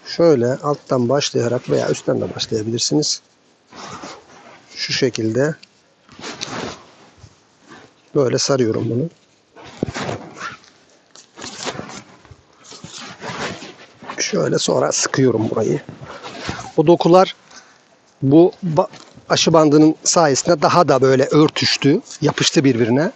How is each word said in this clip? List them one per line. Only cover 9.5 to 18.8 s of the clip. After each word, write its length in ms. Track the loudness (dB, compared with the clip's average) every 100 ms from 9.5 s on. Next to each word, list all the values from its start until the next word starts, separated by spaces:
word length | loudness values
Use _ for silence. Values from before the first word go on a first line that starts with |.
| -20 -20 -10 -8 -6 -8 -10 -12 -14 -14 -14 _ _ _ _ _ -20 _ -18 -16 -12 -10 -10 -14 -18 -20 -20 -20 -20 _ _ -20 -20 -18 -16 -18 -14 -14 -10 -10 -12 -16 -20 -20 _ -16 -8
Şöyle 420 | -4 -2 -2 -2
sonra 320 | -2 0 0
sıkıyorum 580 | -2 -2 2 2 2 -2
burayı. 320 | -2 -2 -4 -6 -18 -18 -16 -16 -12 -12 -12 -4 0
O 100 | 4
dokular 480 | 4 6 4 4 -2 _ -20 _ _ _ _ _ _
bu 300 | 4 6 6 2 -2
ba-, 120 | -2